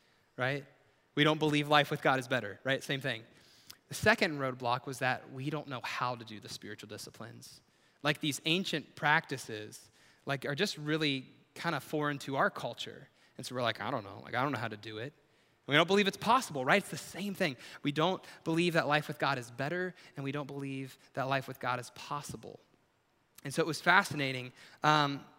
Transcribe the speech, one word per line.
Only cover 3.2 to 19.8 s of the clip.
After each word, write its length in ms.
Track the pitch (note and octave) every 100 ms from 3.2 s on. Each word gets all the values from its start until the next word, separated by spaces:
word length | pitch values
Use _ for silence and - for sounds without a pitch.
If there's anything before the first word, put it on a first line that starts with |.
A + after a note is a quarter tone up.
| A2 - - - - - _
The 60 |
second 460 | - G#3+ A3+ G3 D3
roadblock 460 | C3+ B2+ B2 B2 -
was 120 | B2+
that 240 | C3 A#2 -
we 160 | C3 C#3
don't 180 | D3+ C#3+
know 120 | B2+
how 320 | - - B2 A#2+
to 80 |
do 160 | A2 G#2
the 80 | -
spiritual 400 | - G#2 G#2 G#2
disciplines. 720 | G#2+ - - A2+ A#2 - - _ _ _ _
Like, 180 | C#3+ D3+
these 200 | D#3 C3 D#3+
ancient 500 | F3 F#3 D#3 - -
practices, 840 | D3+ D#3 - C3 - G#2+ G#2+ - - _ - _ -
like, 180 | C3+
are 120 | B2 C#3+
just 200 | G3+ -
really 480 | D3 D#3 D3+ C3+ C3 - _
kinda 240 | - E3+ D3
foreign 400 | - D3+ D3 C#3+
to 180 | - C3+
our 140 | F#3+
culture. 580 | - B2+ A2+ - - C#3 _ _ -
And 100 | B2+
so 80 |
we're 80 | B2+
like, 180 | A#2 G#2+
"I 100 | G#2
don't 140 | C3
know. 160 | G2 G#2
Like, 100 | -
I 80 | A#2+
don't 100 | C#3+
know 60 | A#2+
how 100 | A2+
to 80 | G#2+
do 220 | A2 G#2+
it." 140 | C3
And 640 | - _ _ _ _ -
we 20 | D3
don't 100 | E3+
believe 220 | G3+ G3
it's 80 | -
possible, 480 | G3 B3+ - D3
right? 160 | C3 G3
It's 80 | -
the 60 | D#3+
same 380 | - D#3+ G3+
thing. 220 | F#3 F3 B2 - -
We 100 | C#3+
don't 320 | C#3+ E3+ F#3+ - -
believe 300 | - E3 F3
that 160 | E3 C3
life 180 | D3+ D3
with 120 | D3
God 200 | C#3+ C3+
is 120 | A#2+
better, 440 | A#2+ C#3 F3